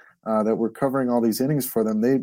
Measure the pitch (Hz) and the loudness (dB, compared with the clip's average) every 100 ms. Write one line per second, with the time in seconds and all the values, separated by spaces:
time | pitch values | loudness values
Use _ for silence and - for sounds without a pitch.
0 | - _ - 110 107 104 110 110 139 135 | -20 _ -4 0 0 0 -2 -2 -2 0
1 | 123 120 117 107 135 147 127 117 110 107 | 0 2 2 0 0 0 -2 -2 0 0
2 | 120 135 | 2 2